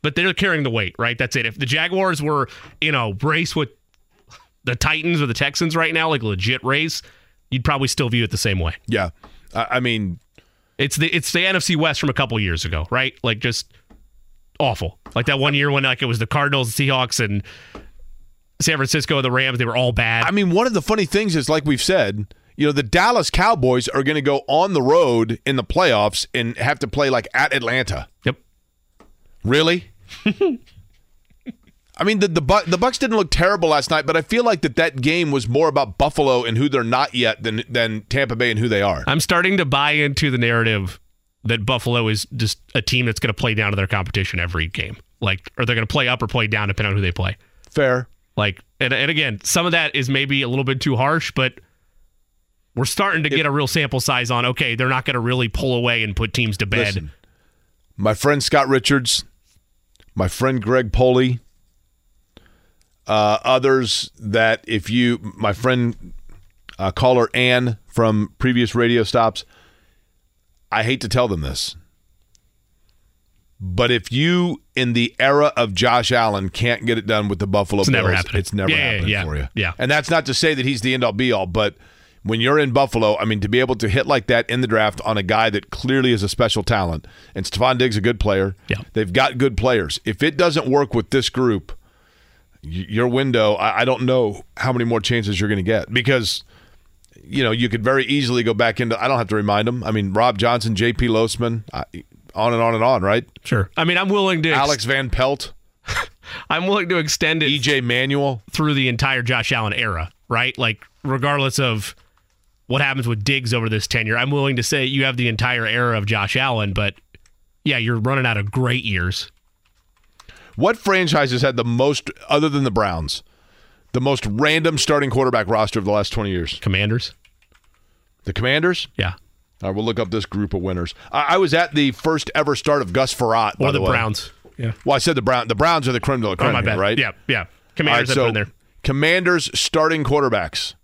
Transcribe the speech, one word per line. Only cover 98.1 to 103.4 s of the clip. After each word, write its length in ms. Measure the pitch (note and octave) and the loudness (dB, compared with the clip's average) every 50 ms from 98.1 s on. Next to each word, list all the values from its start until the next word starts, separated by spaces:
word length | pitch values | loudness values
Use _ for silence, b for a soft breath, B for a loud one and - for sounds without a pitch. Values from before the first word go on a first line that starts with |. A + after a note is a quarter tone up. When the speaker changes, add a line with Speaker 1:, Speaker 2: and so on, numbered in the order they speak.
| C#3 D3 C#3 A#2+ B2 B2 A#2 | 0 0 0 0 0 0 0
Speaker 2:
go 100 | A2 A2+ | 0 2
back 260 | G#2 A#2+ A#2 A2+ - | 2 2 2 2 0
into, 200 | B2+ A#2 A2+ G2+ | -2 -2 -2 0
I 60 | A2+ B2+ | 0 0
don't 100 | C#3 B2 | 0 0
have 100 | A#2 F#2 | 0 0
to 80 | G#2 | 0
remind 300 | G#2+ G#2 G#2 G2+ G#2 G#2+ A2+ | 0 2 2 2 2 2 0
them. 140 | A#2+ B2 A2 | -2 -2 -4
I 60 | - A2 | -2 -2
mean, 200 | G#2+ G2+ G2 F#2+ | 0 0 0 2
Rob 260 | G#2 A2+ B2 A#2+ G2 | 2 2 2 2 2
Johnson, 360 | A2 A#2 A#2+ B2 - A2+ A2+ | 2 2 2 0 0 -2 0
J 160 | F#2 A2+ A#2+ A#2+ | 0 0 0 0
P 140 | F#2+ B2 A#2+ | 0 0 0
Losman, 560 | A2+ A2 A2+ A2+ - - A#2+ A#2 A#2 A#2 G#2+ - - | 2 2 2 0 0 -2 -2 -2 -2 -4 -8 -10 -10
I, 120 | - - _ - - - _ _ _ _ _ - | -10 -10 _ -14 -20 -20 _ _ _ _ _ -6
on 160 | - G#2+ A#2 A#2+ | -2 0 0 2
and 100 | A#2 A#2 | 2 2
on 120 | A#2 A#2 | 2 2
and 80 | A2 A2 | 2 2
on, 180 | B2 C3 A#2 F2+ | 2 2 2 2
right? 260 | G2 G#2 A#2 A#2+ - _ - | 2 0 0 0 -4 _ -20